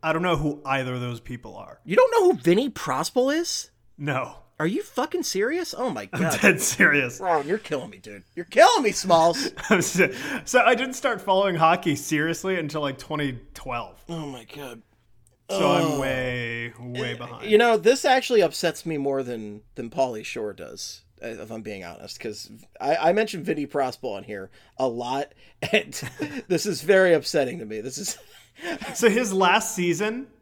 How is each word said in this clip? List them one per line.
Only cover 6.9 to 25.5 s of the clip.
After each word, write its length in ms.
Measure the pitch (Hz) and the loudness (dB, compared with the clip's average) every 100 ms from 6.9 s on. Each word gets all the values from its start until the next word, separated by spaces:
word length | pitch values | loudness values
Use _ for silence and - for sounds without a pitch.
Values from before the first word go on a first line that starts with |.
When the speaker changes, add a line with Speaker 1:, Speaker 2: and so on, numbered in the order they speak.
| 143 127 - | 4 0 -4
Speaker 2:
Ron, 260 | 185 160 143 | 0 0 0
you're 120 | 208 | -6
killing 320 | - 147 123 | -4 -8 -8
me, 80 | 95 | -16
dude. 260 | 107 101 - | -18 -18 -16
You're 100 | - 175 | -14 -2
killing 360 | - 349 466 | 6 8 8
me, 100 | 233 | 0
Smalls. 600 | 185 190 165 165 170 151 - | -2 2 4 6 2 -4 -8
Speaker 1:
<laughs> 100 | - | 0
I'm 120 | 196 | 2
se-, 320 | - 175 170 - - 269 - | 2 2 2 0 -8 -8 0
so 140 | 254 | 4
I 140 | 220 | 4
didn't 200 | 247 262 | 4 0
start 260 | 254 277 214 | -2 -2 -2
following 340 | 196 190 196 170 | 2 2 4 4
hockey 400 | 160 175 170 143 | 4 4 2 -2
seriously 640 | - 156 156 165 190 185 | -2 -2 0 -2 -2 -2
until, 220 | 156 156 | -4 -4
like, 160 | 143 127 | -4 -6
twenty 400 | - 151 143 120 - | -8 -4 -4 -6 -14
twelve. 480 | - 131 120 101 - - | -16 -8 -8 -8 -16 -12
Speaker 2:
Oh 180 | 170 147 | -10 -10
my 180 | 131 113 | -12 -16
God. 280 | 143 139 117 _ _ _ _ _ _ _ | -14 -14 -16 _ _ _ _ _ _ _
Speaker 1:
So 200 | 196 190 | 0 2
I'm 100 | 175 165 | 2 2
Speaker 2:
Oh. 80 | 139 | 0
Speaker 1:
way, 720 | 135 131 127 123 117 117 117 117 | -2 -2 -2 -4 -6 -6 -8 -10
way 360 | 123 123 123 | -12 -8 -6
Speaker 2:
Uh, 20 | 120 | -8
Speaker 1:
behind. 340 | 120 117 208 | -12 -12 4
Speaker 2:
you 80 | 214 | 6
know, 180 | 240 226 | 6 4
this 280 | 180 262 | 4 4
actually 360 | 285 262 254 233 | 4 2 4 4
upsets 460 | 170 - 170 160 165 | 4 2 -2 -2 -6
me 120 | 151 | -4
more 240 | 139 135 | -2 -2
than, 400 | 123 117 107 104 _ | -4 -8 -10 -14 _
than 160 | - 120 | -12 -10
Pauly 340 | - 131 110 | -2 -2 -2
Shore 280 | - 120 107 | -10 -8 -8
does, 500 | 92 76 60 - - _ _ | -8 -14 -14 -14 -14 _ _
uh, 40 | 113 | -12
if 220 | 113 107 | -12 -12
I'm 120 | 113 | -10
being 200 | 107 101 | -10 -10
honest, 380 | 87 82 - - | -12 -14 -16 -12
'cause 300 | 117 107 - 110 - - | -10 -10 -14 -20 -20 -8
I, 160 | 131 165 | -2 2
I 160 | 160 | 2
mentioned 320 | 196 220 175 160 | 2 0 -6 -6
Vinny 200 | 151 143 | -4 -4
Prospal 480 | 147 131 - 127 101 | -2 -4 -4 -8 -8
on 60 | |
here 260 | 110 104 95 - _ _ | -10 -12 -12 -18 _ _
a 80 | 131 | -2
lot, 460 | 117 120 139 143 _ - | -2 -4 -4 -6 _ -20